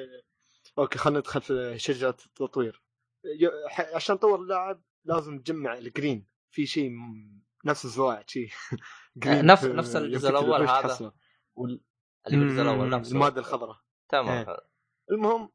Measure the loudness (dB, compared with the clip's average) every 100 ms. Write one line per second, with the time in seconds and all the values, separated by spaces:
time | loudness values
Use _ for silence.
0 | -8 -18 _ _ _ _ _ -2 -2 0
1 | 0 0 -2 -6 -2 -4 -4 -6 -4 -2
2 | -2 -4 -12 _ -6 -2 -4 -6 _ _
3 | _ _ -12 0 0 0 -8 -6 -6 -4
4 | -2 2 4 2 0 -4 -4 -10 _ _
5 | -2 -2 -2 -10 -6 -4 -4 -6 -8 -4
6 | -2 -2 -6 _ _ -6 -2 -2 -2 -6
7 | -12 -16 -18 -20 _ _ -2 -2 -4 0
8 | 0 0 -6 -8 -8 -10 -10 -10 -12 -20
9 | -20 -6 0 6 10 8 8 -2 -2 -2
10 | -2 0 2 2 4 4 4 4 2 -4
11 | -8 -14 _ _ _ -10 -8 -8 -14 _
12 | _ _ 0 2 2 2 2 2 0 -2
13 | -2 2 2 2 -4 -6 -8 -14 _ _
14 | _ -2 0 -2 -4 -10 -14 _ _ _
15 | -4 0 2 0 -4